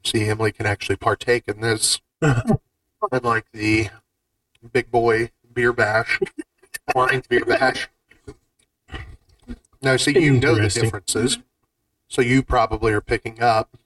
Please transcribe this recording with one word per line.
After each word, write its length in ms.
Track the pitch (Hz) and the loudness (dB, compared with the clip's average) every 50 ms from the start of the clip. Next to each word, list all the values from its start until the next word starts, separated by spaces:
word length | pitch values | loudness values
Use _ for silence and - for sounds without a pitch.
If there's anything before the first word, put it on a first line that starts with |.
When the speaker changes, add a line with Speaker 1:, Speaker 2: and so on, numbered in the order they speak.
| _ | _
Speaker 1:
See, 220 | - - 113 107 | -2 -2 -2 0
Emily 240 | 107 107 107 110 107 | 0 -2 0 -2 -2
can 140 | - - 110 | -2 -2 -4
actually 320 | 104 104 - - - 98 | -4 -4 -4 -4 -6 -6
partake 500 | - - 113 104 - - - 120 120 _ | -2 0 -2 -2 -2 0 -2 -2 -2 _
in 140 | - 104 104 | -6 -8 -4
this. 400 | 110 117 110 110 - - - - _ | -2 -2 -2 0 0 -2 -2 -4 _
Speaker 2:
<laughs> 60 | _ _ _ 165 151 127 117 - 233 208 - _ _ _ _ _ _ _ _ - 202 | _ _ _ 0 2 2 2 0 0 -2 -2 _ _ _ _ _ _ _ _ -6 -4
Speaker 1:
and, 120 | 127 127 120 | -4 -2 -2
like, 220 | 120 113 110 - _ | 0 -2 -2 -4 _
the 380 | - 110 107 107 110 110 110 107 - - _ _ _ _ _ _ _ _ _ _ _ _ - 117 _ | -10 -4 -2 0 0 0 0 -4 -8 -18 _ _ _ _ _ _ _ _ _ _ _ _ -20 -2 _
big 160 | 127 117 - | -2 -2 2
boy 400 | - 120 117 117 110 110 120 117 _ _ _ _ _ | 0 2 2 4 2 2 0 -4 _ _ _ _ _
beer 200 | 123 120 123 120 | 0 0 0 2
bash, 460 | 120 110 104 107 110 117 - - - - - _ - - _ _ | 2 0 0 0 -2 0 -2 -2 -4 -4 -8 _ -16 -18 _ _
<laughs> 380 | _ _ _ - - _ - - | _ _ _ -20 -14 _ -4 0
Orleans 320 | - - - 135 131 - | 0 2 2 0 -2 -2
beer 180 | _ 123 120 - | _ 0 0 2
bash. 420 | 120 - - 170 160 - - - - _ _ _ _ _ _ _ - - _ _ _ _ _ _ _ _ _ _ _ - - - - - _ _ _ _ _ _ - - _ _ _ _ _ | 0 0 2 2 0 0 -2 -10 -12 _ _ _ _ _ _ _ -20 -20 _ _ _ _ _ _ _ _ _ _ _ -14 -14 -14 -16 -20 _ _ _ _ _ _ -16 -16 _ _ _ _ _
Now, 160 | - 135 131 | 0 0 0
see, 220 | 123 - 147 143 - | 2 2 2 4 4
you 140 | 165 147 135 | 4 6 4
know 160 | 123 127 147 117 | 4 4 4 2
the 80 | 107 107 | 2 2
Speaker 2:
Interesting. 200 | 104 - 120 113 | 0 0 0 -2
Speaker 1:
differences, 540 | 113 - 104 _ - - 110 117 135 135 - - _ _ _ _ _ _ _ _ _ _ _ _ | -2 -2 -6 _ -4 -2 0 0 0 -2 -4 -8 _ _ _ _ _ _ _ _ _ _ _ _
so 140 | _ - - | _ -2 -2
you 200 | 127 120 127 135 127 | 0 2 2 2 2
probably 480 | - - 120 113 - 113 107 113 113 107 | 2 0 0 2 0 -2 -2 0 0 0
are 80 | 104 | 0
picking 400 | - - 120 107 _ 117 117 113 | -2 -2 -4 -4 _ -10 -6 0
up. 360 | 117 120 113 110 110 _ - - _ | 0 2 2 2 -2 _ -12 -20 _